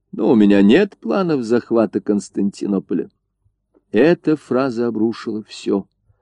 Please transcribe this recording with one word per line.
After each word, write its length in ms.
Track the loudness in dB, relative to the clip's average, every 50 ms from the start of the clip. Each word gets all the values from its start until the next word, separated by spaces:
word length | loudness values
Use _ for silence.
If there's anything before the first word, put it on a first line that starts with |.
| _ _
но 200 | -8 -4 0 2
у 40 | 4
меня 280 | 4 4 4 6 6 6
нет 340 | 6 6 4 2 0 -4
планов 460 | _ -8 -4 -2 -2 -2 -2 -2 -2 -2
захвата 580 | -2 -2 -2 -2 0 0 0 0 0 -2 -6
Константинополя». 1080 | -2 -2 -4 -4 -4 -6 -6 -4 -4 -4 -4 -6 -6 -4 -4 -4 -4 -4 -6 -6 -6 -8 _ _ _ _ _ _ _ _ _ _ _ _ _ _ _ _
Эта 440 | 0 2 2 2 2 0 0 -2 -2
фраза 520 | -2 -4 -4 -4 -2 -2 -2 -4 -4 -4
обрушила 560 | -4 -2 -2 -2 -2 -4 -6 -10 -10 -10 -10 -10
всё. 420 | -14 -18 -10 -6 -4 -4 -4 -4 _ _ _ _ _ _ _